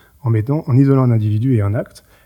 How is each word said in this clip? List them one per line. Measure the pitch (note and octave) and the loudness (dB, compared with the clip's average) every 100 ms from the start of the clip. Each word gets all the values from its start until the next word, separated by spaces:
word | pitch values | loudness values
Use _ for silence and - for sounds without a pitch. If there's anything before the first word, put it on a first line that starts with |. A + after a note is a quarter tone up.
| _ _ | _ _
en | A#2+ | -4
mettant, | A2+ G#2 D3+ D#3+ | -2 -2 -4 0
en | B2+ | 2
isolant | C#3 C3+ | 4 2
un | B2+ | 2
individu | A2+ G#2+ G#2+ C3 | 0 0 -2 0
et | A#2+ | 0
un | G2+ | 0
acte. | A2+ - - _ _ | -4 -8 -14 _ _